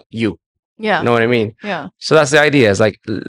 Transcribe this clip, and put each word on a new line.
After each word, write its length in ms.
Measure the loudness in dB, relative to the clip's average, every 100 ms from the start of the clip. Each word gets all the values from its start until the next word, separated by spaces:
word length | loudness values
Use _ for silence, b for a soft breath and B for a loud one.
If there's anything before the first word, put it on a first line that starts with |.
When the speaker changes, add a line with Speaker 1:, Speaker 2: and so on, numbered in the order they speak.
| -10
Speaker 1:
you. 300 | -6 -4 -6 _ _ _ _
Speaker 2:
Yeah. 200 | -4 -2
Speaker 1:
You 40 | 0
know 60 |
what 100 | 0
I 40 | 2
mean? 280 | 0 -2 -6
Speaker 2:
Yeah. 240 | -10 -10 -10 -14
Speaker 1:
So 160 | 0
that's 160 | 2 4
the 100 | 2
idea. 300 | 2 4 2
It's 80 | 4
like, 200 | 0 -2 -8
l-, 120 | -10